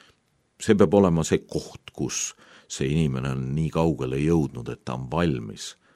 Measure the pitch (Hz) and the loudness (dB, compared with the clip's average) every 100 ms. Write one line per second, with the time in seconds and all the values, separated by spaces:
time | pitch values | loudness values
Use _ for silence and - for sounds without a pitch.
0 | _ _ _ _ _ - - 104 92 101 | _ _ _ _ _ -8 2 6 6 6
1 | 95 82 80 90 - 76 - - - - | 6 4 2 0 0 -8 -8 -18 -18 -8
2 | 64 - - - - - - - 69 78 | -6 -6 -8 -12 -20 -20 -14 -6 0 2
3 | 78 65 67 65 65 73 78 80 82 69 | 2 0 -4 -4 -4 -2 -2 0 0 0
4 | 64 67 76 82 69 60 58 60 - 62 | -4 -2 2 2 0 -6 -12 -12 -8 -8
5 | 65 78 87 64 55 - - - _ | -4 -2 0 -2 -6 -14 -16 -18 _